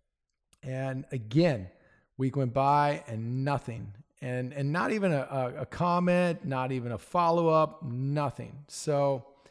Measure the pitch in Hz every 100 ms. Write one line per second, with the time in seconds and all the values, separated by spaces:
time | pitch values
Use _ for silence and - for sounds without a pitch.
0 | _ _ _ _ _ _ 131 131 135 131
1 | - 135 107 135 175 120 92 - _ _
2 | _ - 131 139 127 123 139 147 147 147
3 | - 110 117 127 139 139 - 117 107 101
4 | - _ 127 127 127 143 139 165 - 214
5 | 196 143 131 135 123 - 127 - 175 175
6 | 180 180 180 170 - 131 127 131 117 110
7 | - 175 170 170 165 160 156 - 139 120
8 | 135 147 143 127 113 131 147 - - 143
9 | 139 135 - - _